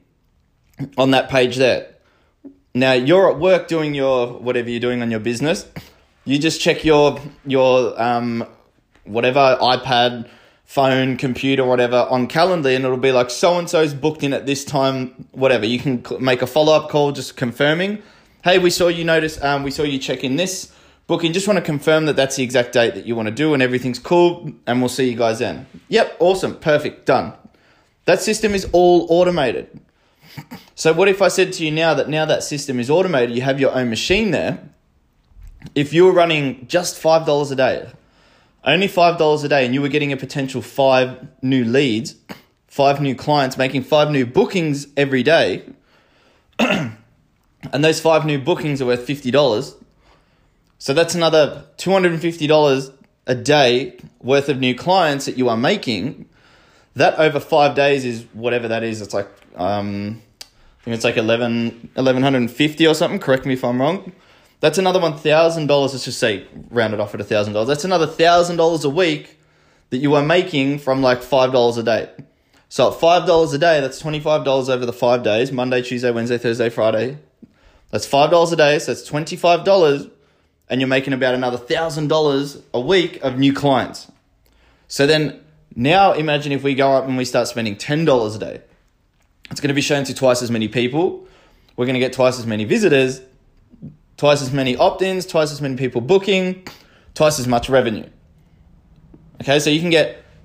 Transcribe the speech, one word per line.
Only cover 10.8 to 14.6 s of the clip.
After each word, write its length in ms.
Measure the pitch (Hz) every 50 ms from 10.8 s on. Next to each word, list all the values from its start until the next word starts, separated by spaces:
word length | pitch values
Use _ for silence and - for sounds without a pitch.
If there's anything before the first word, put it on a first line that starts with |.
| 135 135 131 131 131 131 131
computer, 480 | 123 - 127 120 - - 135 135 131 131
whatever, 440 | 127 131 123 123 120 123 123 120 -
on 160 | 131 127 123
Calendly, 480 | 110 - 156 170 190 185 170 143 131 127
and 100 | 131 135
it'll 120 | 127 127
be 160 | 123 120 135 131
like, 180 | 123 123 123
"So-and-so's 640 | - - - 175 175 180 175 165 - 165 156 151 139
booked 300 | 135 131 156 - - 143
in 80 | 139 135
at 140 | 113 -
this 180 | 135 139 135